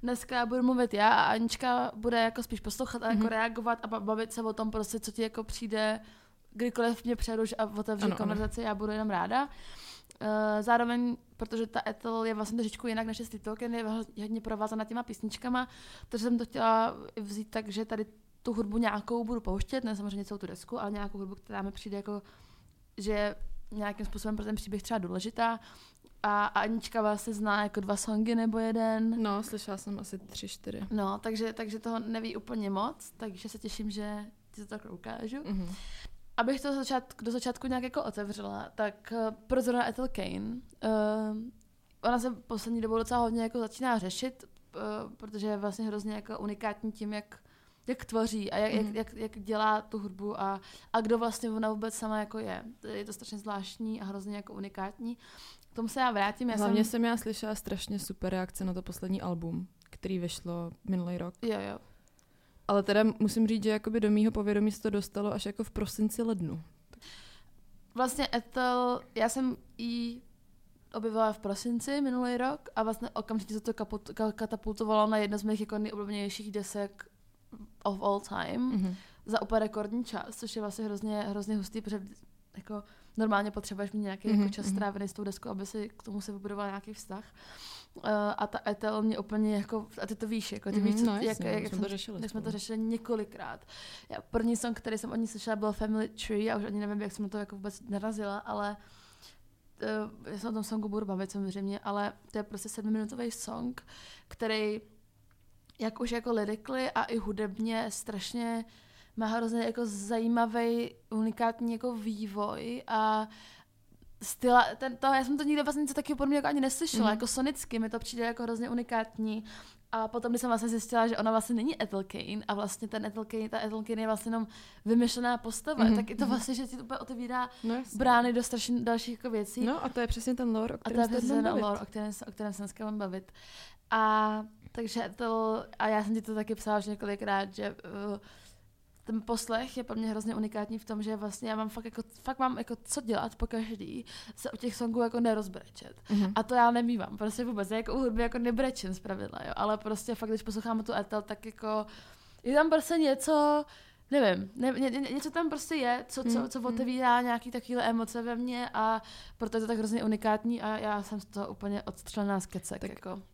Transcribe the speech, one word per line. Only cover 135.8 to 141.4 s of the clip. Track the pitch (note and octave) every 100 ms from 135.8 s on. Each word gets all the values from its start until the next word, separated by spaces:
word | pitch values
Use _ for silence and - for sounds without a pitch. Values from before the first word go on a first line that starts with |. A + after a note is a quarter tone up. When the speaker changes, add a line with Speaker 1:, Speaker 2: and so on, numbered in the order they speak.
| G#3+
Speaker 1:
já | G#3+
jsem | G#3
ti | A3+
to | A3
taky | G#3+ G#3+
psala | A3 - G#3
už | G3
několikrát, | G#3 G#3 G3+ G#3+ G3 G3
že, | G3
eh, | G3+ - - G3+ G#3 G3+ - - - - - _ _ _
ten | - A3
poslech | G#3+ A3+ A3+ A3+ B3+ B3+
je |
pro | A#3+ A3
mě | A3
hrozně | G#3+ G#3+
unikátní | A#3 G#3+ G#3+ G#3 A3
v |
tom, | - G#3+
že | G#3+ G#3+
vlastně | G#3 G3